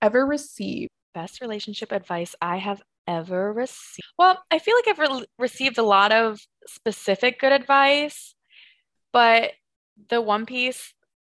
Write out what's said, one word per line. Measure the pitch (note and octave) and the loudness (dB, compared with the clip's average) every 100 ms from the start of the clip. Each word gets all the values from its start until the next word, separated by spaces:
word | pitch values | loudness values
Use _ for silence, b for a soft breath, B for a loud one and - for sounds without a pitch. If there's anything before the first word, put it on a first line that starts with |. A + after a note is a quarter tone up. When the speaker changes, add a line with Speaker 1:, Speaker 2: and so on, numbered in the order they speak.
Speaker 1:
ever | G#3+ B3 C4+ | 0 2 0
received? | D4 C#4+ - G3 - - _ _ F3 | -2 -6 -10 -8 -8 -10 _ _ -14
Speaker 2:
Best | E3+ - | -14 -12
relationship | A#3+ G#3+ G#3+ G3+ A3 | -10 -10 -10 -12 -8
advice | G3 F3+ E3+ F3 - | -8 -6 -8 -8 -8
I | E3+ F#3 | -6 -6
have | G3+ G3+ _ _ - | -6 -8 _ _ -8
ever | E3+ E3+ F#3 G3+ | -6 -4 -4 -4
received. | G#3+ C4 - - - - - | -4 -8 -10 -20 -20 -8 2
Well, | F#4 F#4 - | 4 2 0
I | D#4+ | -2
feel | - A#4+ | 2 2
like | A4+ | 2
I've | F#4 | 0
re-, | D4+ C4 - - | 0 -2 -10 -6
received | B3 - C4+ A#3 | -6 -4 -4 0
a | |
lot | A3 G3 G3+ | 4 4 6
of | A3 A3+ G#3+ _ _ - | 4 2 -4 _ _ -20
specific | - A3+ F#3+ - G3 B3 B3 | -8 -8 -6 -2 0 0 2
good | C4+ | 2
advice, | C#4 C4 C#4 C#4 C#4+ D4 - - _ _ b b b b _ _ | 2 4 4 4 2 -2 -8 -20 _ _ b b b b _ _
but | - A#3 - - - _ _ _ _ - | 4 6 4 2 -8 _ _ _ _ -6
the | A#3 | -2
one | G#3+ G#3 A3+ | 0 -2 -4
piece | B3+ B3+ B3+ - _ _ _ | -6 -6 -6 -14 _ _ _